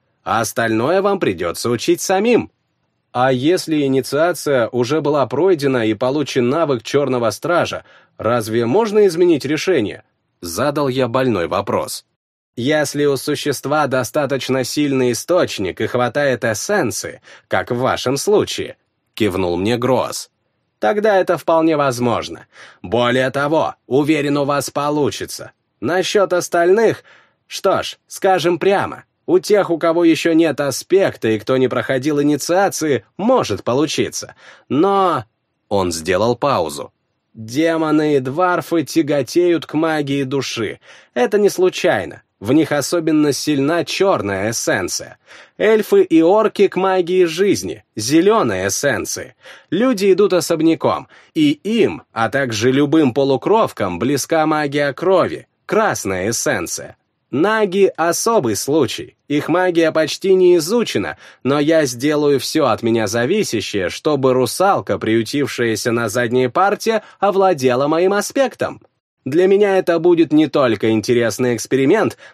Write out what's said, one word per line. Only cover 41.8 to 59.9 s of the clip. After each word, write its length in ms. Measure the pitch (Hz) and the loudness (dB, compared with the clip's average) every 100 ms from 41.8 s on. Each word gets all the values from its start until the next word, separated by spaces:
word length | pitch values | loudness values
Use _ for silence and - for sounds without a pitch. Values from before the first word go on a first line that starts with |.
| 175 120 82 - _ - | 0 0 -4 -12 _ -10
В 140 | 101 | 0
них 180 | 147 147 | 2 2
особенно 640 | 147 135 175 160 156 147 | -2 -2 -2 0 2 2
сильна 520 | 131 - 143 139 170 | 0 -2 0 0 -2
черная 640 | - - 190 147 101 98 104 | -2 0 2 2 -2 -2 -4
эссенция. 680 | 113 - 127 90 - - - _ - - - | -4 -2 -2 -2 -8 -12 -20 _ -20 -14 -2
Эльфы 460 | 202 220 202 202 | 2 2 4 4
и 180 | 180 165 | 4 4
орки 480 | 165 208 214 - 185 | 6 4 2 2 0
к 80 | 175 | 2
магии 480 | 190 185 170 185 | 0 0 0 2
жизни, 600 | 175 160 202 139 90 - _ - | 2 2 0 0 -2 -10 _ -8
зеленая 720 | 110 160 190 220 135 92 95 | 0 2 4 2 2 0 -2
эссенция. 680 | - 143 107 78 - - _ - - - | -2 -2 -2 -4 -10 -12 _ -20 -20 -6
Люди 420 | 170 254 208 196 | 0 0 2 2
идут 220 | 180 202 | 4 4
особняком, 720 | 175 - 165 160 156 127 80 73 - _ | 2 0 0 2 2 0 -2 -6 -20 _
и 180 | 160 147 | 0 2
им, 500 | 156 190 233 175 82 - | 0 -2 0 0 -2 -10
а 160 | - 113 | -4 -2
также 440 | 135 131 107 120 | -2 -2 0 0
любым 420 | 131 147 160 143 | 2 2 4 2
полукровкам, 840 | 127 135 135 170 214 143 - 101 87 | 2 0 0 2 2 0 -4 -6 -4
близка 460 | 123 143 - 165 156 | -2 -2 -2 0 0
магия 460 | 151 147 143 143 | 0 -2 -2 -4
крови, 540 | 131 175 185 113 73 - _ | -2 2 2 2 -4 -14 _
красная 640 | - 196 208 135 101 92 98 | -4 0 0 -2 -4 -4 -2
эссенция. 680 | 117 156 113 82 - 65 - _ _ - | -2 -2 -4 -4 -10 -14 -20 _ _ -8
Наги — 600 | 127 190 220 208 196 190 - | -2 0 0 0 2 0 2
особый 580 | 165 175 226 226 123 | -2 -2 0 0 0
случай, 600 | 101 - 156 117 - - _ - | -4 -2 0 0 -4 -12 _ -6
их 200 | 143 - | -4 0
магия 420 | 175 185 170 160 | 0 2 2 2